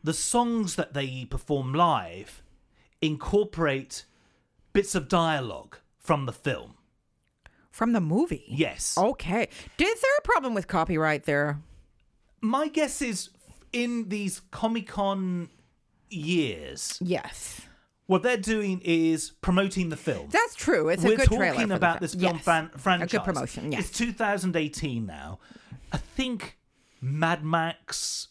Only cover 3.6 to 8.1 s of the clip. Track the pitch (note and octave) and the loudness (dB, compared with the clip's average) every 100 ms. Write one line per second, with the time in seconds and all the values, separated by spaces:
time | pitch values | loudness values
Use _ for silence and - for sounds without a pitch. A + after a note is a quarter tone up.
3.6 | D#3+ C3+ C3+ - - _ _ _ _ _ | 0 0 -6 -16 -16 _ _ _ _ _
4.6 | _ G3+ G3+ - C#3 F3 E3 D3+ B2 E2+ | _ 2 2 -2 2 2 4 0 -2 -10
5.6 | - - _ _ - D#3 C3 - - F#2 | -14 -20 _ _ 0 0 0 -4 -4 -4
6.6 | - - _ _ _ _ _ _ - _ | -8 -20 _ _ _ _ _ _ -20 _
7.6 | _ - A3+ A#3 D#3+ | _ -2 2 4 4